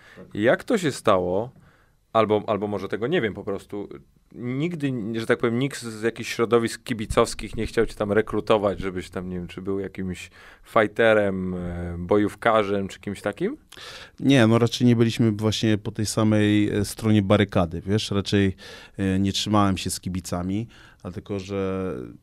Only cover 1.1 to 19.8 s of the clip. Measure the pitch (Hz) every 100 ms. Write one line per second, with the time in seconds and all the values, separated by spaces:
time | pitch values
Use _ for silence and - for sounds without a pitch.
1.1 | 95 90 95 120 - - _ _ _ _
2.1 | 113 107 107 104 104 104 101 98 104 120
3.1 | 180 110 101 101 98 - 104 95 69 -
4.1 | _ _ - 120 131 165 170 139 127 104
5.1 | 113 113 120 120 117 139 - 120 107 113
6.1 | - 113 - 113 117 113 - - 113 107
7.1 | - 117 - 107 - 107 - 107 - 107
8.1 | 101 107 107 - 110 101 90 95 90 87
9.1 | 98 92 90 85 - 95 98 95 - 92
10.1 | 87 - - - - - 117 107 - 113
11.1 | 110 101 95 92 90 87 87 87 85 87
12.1 | 104 101 - 117 110 98 101 98 - -
13.1 | 95 104 - 190 302 _ - - - -
14.1 | - 131 139 110 113 117 - 123 117 117
15.1 | 113 117 104 107 - 110 104 107 101 104
16.1 | - 110 107 104 104 104 104 98 - 110
17.1 | 107 98 104 104 101 85 85 95 107 -
18.1 | 101 92 104 98 - - - - - 98
19.1 | 95 98 95 - 104 98 92